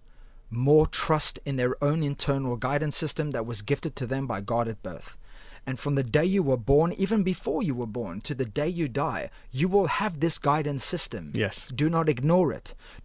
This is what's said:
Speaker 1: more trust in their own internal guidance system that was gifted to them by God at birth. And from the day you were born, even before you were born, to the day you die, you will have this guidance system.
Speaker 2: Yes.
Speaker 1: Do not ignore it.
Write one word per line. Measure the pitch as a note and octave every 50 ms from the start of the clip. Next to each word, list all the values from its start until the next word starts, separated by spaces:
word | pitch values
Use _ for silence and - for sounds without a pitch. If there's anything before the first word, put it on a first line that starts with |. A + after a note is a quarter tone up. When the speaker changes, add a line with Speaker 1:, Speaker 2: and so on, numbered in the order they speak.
| - - - - - - - - - -
Speaker 1:
more | A2+ A#2+ B2+ C#3 D3+ D#3 D#3
trust | D#3 - - - - D#3+ D3+ - - - - -
in | C#3+ C#3
their | C3 B2 B2 B2+ - C#3+
own | C#3+ D3+ E3 D#3
internal | C#3 C#3+ - - D3 C#3 C3+ C3+ B2+ B2
guidance | A2+ B2 B2+ C#3+ D3 D#3 D3+ -
system | - D#3+ D3 - - D3+ D3+
that | C3+ A#2+ A2+
was | A#2 A#2 G2
gifted | G#2 - C#3+ - - D#3 -
to | - B2+
them | A2+ C3 C3+ C3+
by | B2 A2+ G2
God | G2+ G#2+ A#2+ A#2 A#2
at | A#2 A2 - -
birth. | - F2 - - - - - - - - - - - - - -
And | C3 C3 -
from | - D3 C#3+
the | C#3 C3
day | A#2 G#2+ D3+ D#3+
you | F#3+ F#3+ G3+ E3
were | C3+ C3
born, | A#2+ G#2 C3+ C#3 D3 D#3+ F3 -
even | - F#3+ E3+ A3 G#3+ F3+
before | F#3 F3+ - - - D4+ D#4 A#3+
you | D#3 B2+
were | A#2+ A#2+
born, | A2 G#2 B2 A2+ F#2+ E2+ G2+
to | - - D3
the | A#2+ C3
day | A2 G#2 C#3+ D3
you | E3 F3+ E3+ D#3+ C3+
die, | A2 C3+ D3+ D3+ A2+ F2+ B1 - - - - -
you | - B2+ D#3+ F#3
will | F#3 G3+ F#3+
have | D3+ - - G3+ A3 E3+ C#3+
this | D3 E3+ -
guidance | - - C#3+ C#3+ D#3 D3 D3 C#3+ B2+ -
system. | - - E3 - - - G2+ E2 D2+ -
Speaker 2:
Yes. | A2+ A2 G2 - - - - C3
Speaker 1:
Do | A2+ D3 D#3+
not | E3 E3 D#3+ D#3
ignore | C#3 A#2+ B2+ D#3 E3+ F#3 F3+ C3+
it. | F#2 - - - - - - - - -